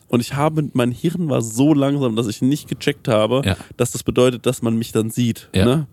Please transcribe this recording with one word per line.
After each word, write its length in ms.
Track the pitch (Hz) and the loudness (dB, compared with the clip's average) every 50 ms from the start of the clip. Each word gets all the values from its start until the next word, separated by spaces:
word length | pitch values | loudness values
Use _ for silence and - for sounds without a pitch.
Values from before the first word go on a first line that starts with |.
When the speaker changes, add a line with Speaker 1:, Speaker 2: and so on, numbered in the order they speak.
| _ | _
Speaker 1:
Und 120 | - - 120 | -2 -2 -2
ich 160 | 117 - 131 | -2 -2 -2
habe, 340 | 139 147 160 156 156 151 - - | -2 0 0 0 0 -2 -2 -2
mein 180 | 131 120 120 | 0 0 0
Hirn 360 | 127 - - 131 - 175 180 147 | -2 -2 -4 -4 -2 -2 -2 0
war 120 | 127 127 | 0 0
so 320 | 113 113 107 120 139 151 156 | -2 -2 0 2 4 4 4
langsam, 420 | 139 135 139 143 143 135 123 110 | 4 2 2 0 0 0 0 0
dass 120 | 110 123 | -2 -2
ich 160 | 101 107 - 127 | -2 -2 -2 0
nicht 240 | 131 147 151 - | 0 0 -2 -4
gecheckt 400 | - 151 - - 143 143 - - | -8 -12 -4 -2 -4 -4 -2 -2
habe, 340 | - 110 107 110 110 123 135 143 | 0 2 2 2 2 2 0 0
Speaker 2:
Ja. 120 | 95 95 - - - - | 0 -2 -2 -6 -10 -4
Speaker 1:
dass 160 | - 123 - - | -4 -4 -2 -4
das 100 | - - | -6 -6
bedeutet, 420 | - 113 123 123 127 123 110 - | -2 2 4 4 4 2 0 -2
dass 160 | 123 123 - | -4 -2 -2
man 160 | 123 117 113 | -2 -2 -2
mich 140 | 113 113 - | -2 -2 -2
dann 180 | - 113 110 113 | -2 -2 -2 -2
sieht, 400 | - 123 123 113 107 - - - - | -2 -2 0 0 -2 -4 -10 -4 0
Speaker 2:
Ja. 100 | 95 98 | 2 2
Speaker 1:
ne? 220 | 120 135 165 143 - | 4 2 2 0 -4